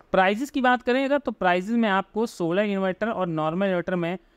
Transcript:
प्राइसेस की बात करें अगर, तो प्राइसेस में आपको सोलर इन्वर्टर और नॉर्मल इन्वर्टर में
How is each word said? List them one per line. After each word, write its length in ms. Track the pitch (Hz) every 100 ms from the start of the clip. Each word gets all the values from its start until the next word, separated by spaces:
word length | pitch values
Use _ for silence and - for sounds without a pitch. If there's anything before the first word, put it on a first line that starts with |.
| _
प्राइसेस 380 | 185 190 208 285
की 100 | 277
बात 220 | 254 247
करें 220 | - 247
अगर, 140 | 269 285
तो 140 | -
प्राइसेस 380 | 220 180 180 185
में 160 | 233 226
आपको 380 | 190 196 208 226
सोलर 340 | - 170 180
इन्वर्टर 440 | 214 196 190 180 214
और 180 | 175 180
नॉर्मल 380 | 160 156 170 202
इन्वर्टर 280 | 180 170 180
में 220 | 170 185 -